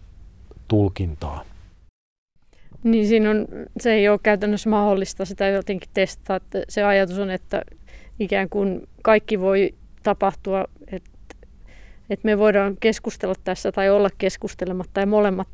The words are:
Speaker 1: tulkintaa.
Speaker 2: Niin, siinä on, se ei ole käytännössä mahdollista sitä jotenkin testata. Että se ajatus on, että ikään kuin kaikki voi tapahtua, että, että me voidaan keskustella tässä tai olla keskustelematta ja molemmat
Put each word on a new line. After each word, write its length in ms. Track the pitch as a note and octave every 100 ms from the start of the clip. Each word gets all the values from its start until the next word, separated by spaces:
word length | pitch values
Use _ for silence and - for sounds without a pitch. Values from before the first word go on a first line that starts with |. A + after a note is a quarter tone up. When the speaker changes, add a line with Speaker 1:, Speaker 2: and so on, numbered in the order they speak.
| - - - - - - -
Speaker 1:
tulkintaa. 760 | G#2+ G2 F#2+ F2+ D2 D2+ D2 - - - - - _ _ _ _ _ _ _ - -
Speaker 2:
Niin, 240 | A3+ A3+ G#3
siinä 220 | A3+ G#3+
on, 160 | G#3+ - - - -
se 140 | A#3+
ei 160 | G#3+ G3+
ole 100 | G#3
käytännössä 460 | G#3+ G#3 G#3 G#3 A3
mahdollista 560 | G#3+ G#3 G3 F#3+ - F#3+
sitä 220 | G3+ G3
jotenkin 420 | G3 F#3 F#3 -
testata. 420 | G3+ F#3+ - - F#3+
Että 280 | - F#3+ -
se 140 | -
ajatus 360 | G3+ G3 F#3+ F#3
on, 120 | G3
että 300 | F#3 - - - - - - - -
ikään 300 | G3+ G3 F#3+
kuin 400 | G#3 G3 F#3 - -
kaikki 380 | - G#3+ - G#3
voi 340 | F#3+ G3 F#3+ - - -
tapahtua, 600 | G#3+ G3 G3 - G3 F#3+ - - -
että, 180 | F#3+ - - - - - - - - - - -
että 160 | G3+ A3
me 120 | G3+
voidaan 400 | G#3+ G3+ G3+ G3
keskustella 560 | A3 G#3+ A#3 - F#3+ F#3+
tässä 280 | - F#3 G3+
tai 180 | G3+ G3
olla 200 | G#3 G3 -
keskustelematta 840 | F#3+ - G#3+ - F#3 F3+ F3+ G3
ja 80 | G3
molemmat 400 | G#3+ G#3 F#3 F#3+